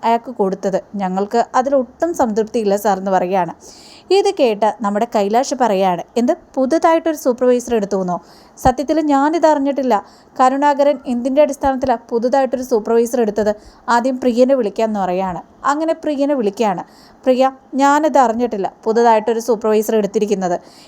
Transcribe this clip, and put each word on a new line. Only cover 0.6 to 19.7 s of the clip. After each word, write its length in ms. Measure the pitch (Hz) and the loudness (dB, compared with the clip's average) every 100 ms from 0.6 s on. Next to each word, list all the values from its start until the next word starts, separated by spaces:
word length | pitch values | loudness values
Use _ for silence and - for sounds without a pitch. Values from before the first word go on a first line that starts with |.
| 196 175 - 202 | -2 -4 -6 -6
ഞങ്ങൾക്ക് 500 | 185 185 202 233 233 262 | -4 -4 -2 0 0 0
അതിലൊട്ടും 580 | 262 277 240 - 330 | 2 0 -2 -4 -4
സംതൃപ്തിയില്ല 640 | 330 254 214 220 240 208 202 | 0 0 0 -2 -2 0 0
സാർ" 220 | 214 190 | 0 -2
എന്ന് 140 | 190 | 0
പറയുകയാണ്. 420 | 185 180 190 175 - - - - - - | 0 0 0 -2 -6 -18 -20 -20 -20 0
ഇത് 180 | 381 392 392 | 2 2 2
കേട്ട് 300 | 254 208 214 - | 0 2 0 0
നമ്മുടെ 260 | 208 208 226 220 | -4 -2 -2 0
കൈലാഷ് 400 | 196 226 269 269 | 0 0 0 -2
പറയുകയാണ്, 420 | 233 190 190 175 - 233 | 0 2 0 0 -4 -2
"എന്ത്, 160 | 247 359 - - | 0 -2 -4 -4
പുതുതായിട്ടൊരു 600 | 262 320 339 330 330 302 | 0 2 2 2 0 -2
സൂപ്പർവൈസർ 560 | 269 233 247 247 240 233 | -2 0 2 0 0 -2
എടുത്തു 260 | 196 190 | -2 -4
എന്നോ? 160 | 185 175 - - - - | -2 -6 -8 -20 -20 -6
സത്യത്തിൽ 400 | 262 247 277 311 | -4 -4 -2 0
ഞാനിത് 460 | 311 277 294 330 311 | 2 0 0 2 2
അറിഞ്ഞിട്ടില്ല. 480 | 294 277 277 262 202 - - _ - | 2 0 -2 0 -2 -4 -18 _ 0
കരുണാകരൻ 640 | 262 277 294 277 285 285 285 | 0 2 0 2 2 0 -4
എന്തിൻ്റെ 340 | 240 254 269 | -6 -2 2
അടിസ്ഥാനത്തിലാണ് 600 | 294 269 277 262 262 226 - | 2 0 -2 -2 -2 -4 -4
പുതുതായിട്ടൊരു 540 | 233 240 277 262 254 | -4 0 0 0 -4
സൂപ്പർവൈസർ 580 | 254 254 226 233 233 247 | -2 -2 0 0 0 0
എടുത്തത്? 300 | 214 214 208 208 - - - | -2 0 -2 -4 -10 -14 0
ആദ്യം 280 | 233 247 254 | 0 0 -2
പ്രിയനെ 320 | 254 226 254 269 | -2 2 2 2
വിളിക്കാമെന്ന്" 440 | 208 196 220 214 | 0 -2 -4 -2
പറയുകയാണ്. 420 | 180 180 190 170 - _ 269 | -2 -2 -4 -6 -12 _ -2
അങ്ങനെ 280 | 294 320 | -2 -2
പ്രിയനെ 400 | 320 311 277 277 | -4 -4 -2 -2
വിളിക്കുകയാണ്. 500 | 285 202 196 214 175 - - - _ | 0 -2 -2 -4 -4 -8 -20 -20 _
"പ്രിയ, 280 | 269 254 262 262 _ 269 | -2 2 0 -2 _ 0
ഞാനിത് 440 | 277 285 311 277 | 2 2 2 2
അറിഞ്ഞിട്ടില്ല 540 | 240 226 240 208 185 - | 2 2 -4 -4 -6 -6
പുതുതായിട്ടൊരു 560 | 220 226 233 220 220 226 | -2 2 4 4 2 -2
സൂപ്പർവൈസർ 560 | 233 220 220 | -2 -2 2